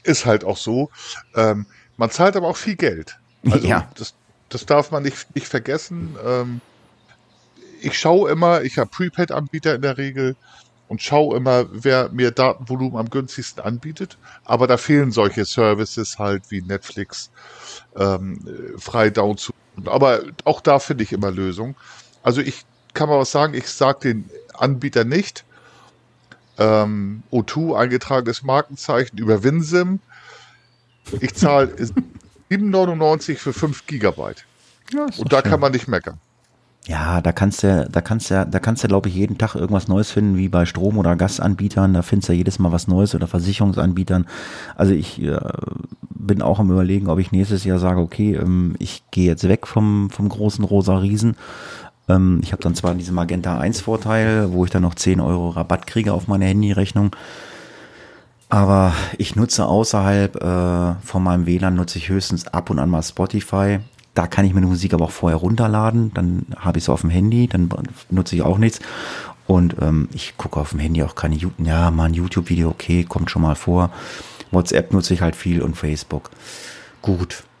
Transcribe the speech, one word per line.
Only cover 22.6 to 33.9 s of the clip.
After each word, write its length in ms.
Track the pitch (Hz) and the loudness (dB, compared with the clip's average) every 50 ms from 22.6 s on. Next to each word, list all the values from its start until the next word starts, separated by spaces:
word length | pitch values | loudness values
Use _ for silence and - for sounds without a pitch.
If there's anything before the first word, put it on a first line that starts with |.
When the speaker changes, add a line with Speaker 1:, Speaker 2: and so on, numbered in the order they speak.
| - _ _ _ _ _ _ | -20 _ _ _ _ _ _
Speaker 1:
kann 160 | - 151 147 | -4 0 2
mal 80 | 151 | 4
was 140 | 139 131 - | 2 2 2
sagen, 240 | - 143 147 156 120 | 2 0 0 2 -2
ich 120 | 123 - | -6 -8
sag 340 | - - - 139 131 135 - | -8 -2 2 2 2 2 0
den 280 | - 127 117 107 98 - - - - - - | -2 -2 -2 -2 -6 -12 -18 -20 -20 -20 -4
Anbieter 500 | - - 139 139 123 131 139 - 123 113 | -2 0 0 0 -2 -4 0 0 0 2
nicht. 420 | 120 143 185 196 - _ - _ _ _ - _ - _ - - _ _ _ _ _ _ _ _ _ - _ _ _ _ - | 2 0 0 -2 -2 _ -18 _ _ _ -20 _ -20 _ -20 -20 _ _ _ _ _ _ _ _ _ -20 _ _ _ _ 0
Ähm, 640 | 107 110 110 107 107 104 107 104 101 98 104 110 - _ | 2 4 4 4 2 0 -2 -4 -6 -6 -8 -12 -10 _
O 100 | - 120 | -2 -2
two, 320 | 104 - - 156 165 165 143 | -2 -2 -4 -4 -2 -2 0
eingetragenes 680 | 104 120 127 123 123 - - 139 131 120 113 113 - 135 | 0 0 0 0 -4 -2 0 -2 0 0 -2 -6 -6 -2
Markenzeichen 760 | 131 131 143 147 _ 143 - - - 135 120 127 117 - | 0 0 0 0 _ -12 -12 -4 -2 0 0 0 -2 -6
über 260 | 101 113 107 110 101 104 | -4 2 2 2 4 2
Winsim. 560 | 135 151 170 160 151 170 180 175 180 190 196 _ _ - - - - - - - _ _ _ _ _ _ _ _ _ _ _ _ - - 110 | 0 0 0 -2 0 0 0 0 0 -2 -4 _ _ -20 -20 -20 -20 -20 -20 -20 _ _ _ _ _ _ _ _ _ _ _ _ -10 -8 -6
Ich 120 | 135 127 - | -6 -6 0
zahle 420 | - - 147 143 139 135 - - - 123 113 98 269 - - - | 2 4 4 6 4 4 2 -2 -6 -8 -4 -4 -4 -4 -4 -18
<laughs> 340 | - _ _ _ _ _ _ | -20 _ _ _ _ _ _
sieben 200 | 190 202 208 202 | -2 0 0 2
neunundneunzig 720 | 190 190 185 175 170 160 156 151 156 156 - - 147 - | 2 2 2 2 0 2 2 2 2 2 0 -6 -6 -4
für 120 | - 143 | -4 -6
fünf 360 | 123 - - 151 135 - _ | -4 -2 -2 -4 -4 -8 _
Gigabyte. 580 | - | -10